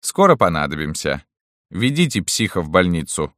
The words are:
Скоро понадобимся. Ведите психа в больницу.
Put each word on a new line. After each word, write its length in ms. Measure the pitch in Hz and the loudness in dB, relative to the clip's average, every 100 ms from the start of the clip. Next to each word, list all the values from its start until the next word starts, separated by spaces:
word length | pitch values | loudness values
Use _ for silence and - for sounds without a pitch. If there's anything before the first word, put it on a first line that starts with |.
Скоро 340 | - - 196 139 | -8 2 4 6
понадобимся. 880 | 98 82 73 76 76 78 76 71 _ _ _ _ _ | 2 2 -4 -4 -6 -6 -4 -6 _ _ _ _ _
Ведите 540 | 90 123 143 170 110 | -2 -2 2 0 0
психа 380 | 90 - 110 - | -4 -2 -2 -2
в 80 | 78 | 0
больницу. 640 | 85 90 85 78 - 76 | 2 2 0 -4 -6 -6